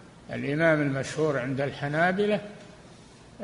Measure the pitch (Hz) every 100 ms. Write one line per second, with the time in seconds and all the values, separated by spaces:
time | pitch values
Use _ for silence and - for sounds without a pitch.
0 | - - - 120 131 147 165 151 143 135
1 | 131 - 156 135 123 135 139 - 143 151
2 | 175 185 208 208 - - - - - -
3 | - - - -